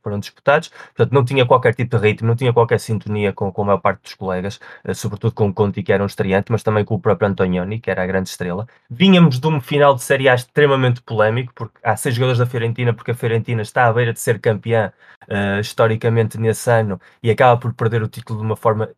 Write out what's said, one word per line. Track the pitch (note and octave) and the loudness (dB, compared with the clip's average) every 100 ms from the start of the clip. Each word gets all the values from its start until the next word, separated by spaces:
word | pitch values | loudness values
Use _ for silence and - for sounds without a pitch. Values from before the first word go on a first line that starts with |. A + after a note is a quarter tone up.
foram | - G#2 | -8 -8
disputados. | - _ - D3 E3 | -10 _ 0 0 0
Portanto, | - - - A#2 | -18 -20 -2 2
não | C3+ | 2
tinha | B2 C3+ B2 | 2 2 4
qualquer | B2+ B2 | 4 2
tipo | A2 A#2+ A2+ | 0 -2 0
de | |
ritmo, | G#2+ G#2 A2+ | 0 0 -2
não | A#2 | 0
tinha | B2+ | 0
qualquer | A#2 A2+ A2 | 2 2 0
sintonia | - G#2+ G2+ G#2 G#2 | -2 -6 -4 -2 -2
com, | F#2 G2 | -2 -6
com | F#2 | -4
a | |
maior | G2+ G2 | -2 0
parte | G#2 F#2 | -2 -6
dos | - | -12
colegas, | - F#2+ F#2 G2 - - - | -10 -6 -6 -6 -10 -20 -16
eh, | - | -10
sobretudo | F#2+ A#2 G#2 A#2 | -8 -6 -4 -4
com | - G2+ | 0 -2
o | |
Conti, | F#2 G2+ G2 | 0 -2 -2
que | F#2+ | -2
era | G2 | 0
um | G2 | 0
estreante, | - F#2+ F#2+ G2+ | -4 0 0 0
mas | G#2+ | -2
também | - G#2+ | 0 -2
com | G#2 | -2
o | G#2+ | -2
próprio | F#2+ F#2+ G#2 | 0 0 0
Antonioni, | F#2 F#2+ F2+ F2+ A2+ | 0 0 -2 -4 -8
que | - | -6
era | F#2 | -4
a | F#2 | -2
grande | F#2+ F#2 | -2 -4
estrela. | - F2+ F2 A2+ _ _ | -8 -8 -8 -10 _ _
Vínhamos | A#2+ F#3+ F#3 E3 B2 | 0 4 6 6 4
de | D#3 | -2
uma | D#3 | -2
final | - C#3+ C#3+ | -2 2 4
de | C3 | 4
Série | - C#3 C3+ | 0 2 4
A | |
extremamente | B2+ - - D3 C3+ B2+ A#2+ | 2 0 2 2 4 2 0
polémico, | - A2 G#2+ A#2 B2+ | -4 0 2 0 -6
porque | - A2 _ | -12 -16 _
há | A#2 G#2 | -4 -2
seis | C#3+ | -2
jogadores | A#2+ C3 A#2+ | 0 0 0
da | A#2+ | 0
Fiorentina, | B2 A#2 A2+ A#2+ | -2 -4 -2 -2
porque | A2+ - | -2 -6
a | |
Fiorentina | A#2 A#2+ A2+ G#2 A#2 | -4 -2 -2 -2 -4
está | G#2 - A#2+ | -4 2 2
à | |
beira | A2+ A#2 | 2 0
de | A2 | -2
ser | - A#2 | -2 0
campeã, | A#2+ G#2 A2+ A2+ G2+ - _ _ - | 0 -2 0 0 -2 -6 _ _ -8
eh, | G2+ G2+ G2+ | -4 -2 -2
historicamente | G#2+ - A#2 A2+ A#2+ A2+ A2 A2 | -6 0 0 2 0 0 0 -2
nesse | A2+ G#2+ - | -2 -2 2
ano, | A#2 G#2+ F#2 - _ | 2 0 -6 -12 _
e | A#2 | -2
acaba | G#2+ B2+ A#2 | 4 4 4
por | A#2+ | 0
perder | - A2+ A#2 | -4 -2 -2
o | G#2+ | -4
título | - - G#2+ | -8 -12 -8
de | |
uma | A2 G#2+ | -4 -2
forma | A#2 A2 A2 | 0 0 -4